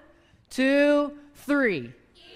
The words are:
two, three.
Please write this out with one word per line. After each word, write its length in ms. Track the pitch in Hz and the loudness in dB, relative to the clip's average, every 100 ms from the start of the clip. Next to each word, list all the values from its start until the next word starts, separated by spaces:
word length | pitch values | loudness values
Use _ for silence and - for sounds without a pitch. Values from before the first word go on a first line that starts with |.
| - _ _ _ _ | -20 _ _ _ _
two, 600 | - 262 285 294 294 294 - - - | -4 0 2 2 2 0 -8 -20 -18
three. 560 | - 285 247 165 117 - _ _ - | -4 0 0 -2 -8 -16 _ _ -20